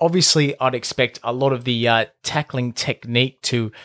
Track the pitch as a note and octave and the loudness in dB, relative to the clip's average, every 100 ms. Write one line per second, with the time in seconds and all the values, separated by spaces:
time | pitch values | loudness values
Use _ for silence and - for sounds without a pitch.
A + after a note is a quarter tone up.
0 | E3 F3+ - D#3+ C#3+ C#3 C3 B2 - - | 2 2 4 4 2 0 -2 -2 -6 -2
1 | B2 - A#2 B2 C3+ C3 B2 A#2+ A#2 A2+ | -2 -2 -6 0 0 0 -2 0 2 2
2 | A2 _ - D#3 D3+ C3+ B2 A#2 - - | 0 _ -6 -4 -4 -4 -6 -6 -6 -6
3 | A#2 A#2+ C3 - - B2 A2 - | -2 0 0 -2 -4 -2 -2 -8